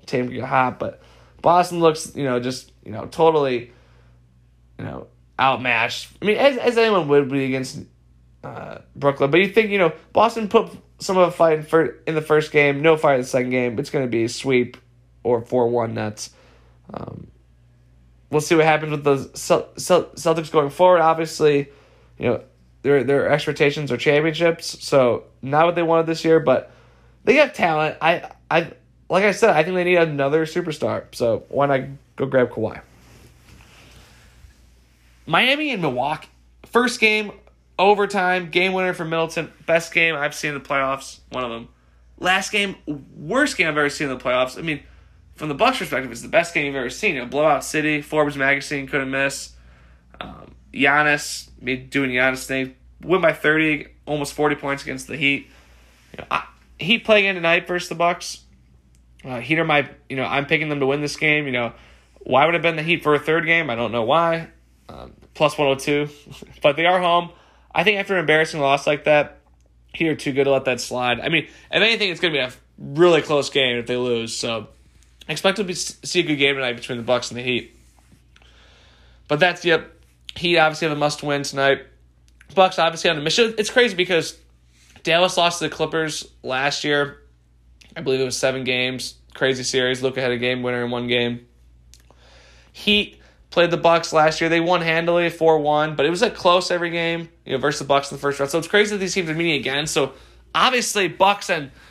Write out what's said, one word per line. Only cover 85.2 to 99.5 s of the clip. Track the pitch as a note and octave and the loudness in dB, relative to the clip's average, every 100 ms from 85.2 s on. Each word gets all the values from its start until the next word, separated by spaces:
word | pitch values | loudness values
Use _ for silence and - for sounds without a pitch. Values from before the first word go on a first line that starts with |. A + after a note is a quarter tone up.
| F#3 F3+ | 2 2
lost | E3+ E3+ | 0 0
to | D#3 | -6
the | |
Clippers | - D#3 D#3+ D#3 D3+ - _ | -4 -4 -2 -4 -6 -12 _
last | B2 C3 C#3+ D3+ | -6 -2 -2 -2
year. | D3+ D3 C#3 - _ _ _ _ _ _ - - | -2 0 -2 -6 _ _ _ _ _ _ -20 -10
I | |
believe | C3+ C3 | -4 -2
it | |
was | C3 A#2+ | -2 -2
seven | C3+ C3 | -2 -2
games. | B2+ B2+ B2+ B2+ - - _ | -2 -2 -2 -4 -10 -14 _
Crazy | - C3 B2+ | -4 -2 -2
series. | B2 C3 B2+ B2+ | -2 0 0 0
Luka | B2+ B2+ | -2 -2
had | B2+ | -2
a | A#2+ | -2
game | B2 B2+ | -2 -2
winner | B2 B2 | -2 -4
in | A#2+ | -4
one | B2 A#2+ | -4 -2
game. | B2 A#2+ A#2+ - _ _ _ _ - _ _ _ - - _ _ | 0 0 -4 -10 _ _ _ _ -20 _ _ _ -20 -20 _ _
Heat | - - G#3 F#3 - _ _ _ | -8 0 2 0 -8 _ _ _
played | - E3+ | 2 2
the | E3 | 4
Bucks | E3+ E3+ E3 | 4 4 2
last | D#3+ D#3 D#3 | 2 4 2
year. | E3 | 0
They | E3 | 2
won | E3 F3+ | 2 0
handily, | E3 E3 E3+ F3 E3+ | 0 0 2 2 2
four | E3 D#3+ D#3 | 2 4 4
one, | D3 D3+ D#3 D3+ | 4 2 0 0
but | |
it | C#3+ | 0
was, | F3 | 2
like, | A3 | -2
close | - F#3 F3+ F3+ | 0 2 2 2
every | F3 E3+ | -2 -2
game, | E3+ E3 E3+ E3 _ - | -2 -2 -4 -6 _ -6
you | |
know, | C3 | -2
versus | C#3 D3 | -2 -2
the | C#3 | 0
Bucks | C#3 C#3 | 0 0
in | C#3+ | -4
the | |
first | C#3 C#3 | -4 -2
round. | C#3 | -2
So | E3 | -2
it's | D#3 | 0
crazy | G#3 G#3 | 2 2
that | G#3 | 0
these | F#3 | -4
teams | F#3+ E3 | -4 -4
are | |
meeting | D#3 E3+ | -2 -2